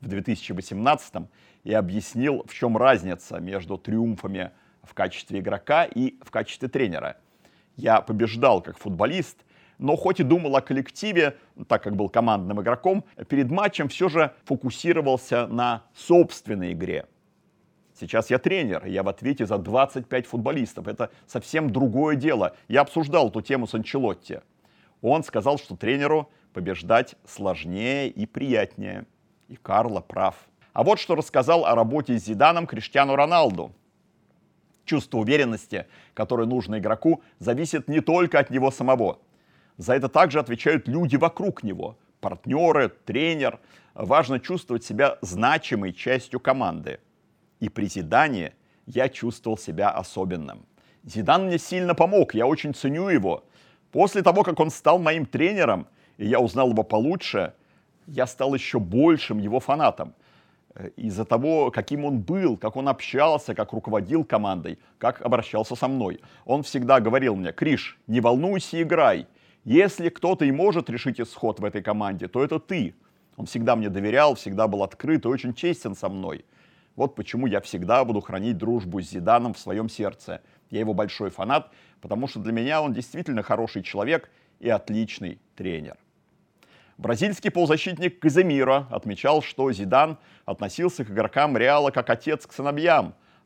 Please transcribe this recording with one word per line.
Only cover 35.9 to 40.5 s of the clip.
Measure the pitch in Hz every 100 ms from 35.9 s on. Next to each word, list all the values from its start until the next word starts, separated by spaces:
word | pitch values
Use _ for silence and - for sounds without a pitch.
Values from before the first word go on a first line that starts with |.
| - _
которое | - 107 123 113
нужно | 127 98 107
игроку, | 104 113 160 160 _ -
зависит | 170 127 160 156 127
не | 151
только | 147 175 175 151
от | 127
него | 127 135
самого. | - 127 131 95 - _ _ _ _ _ -
За | 101
это | 131 131
также | 156 180 151
отвечают | 123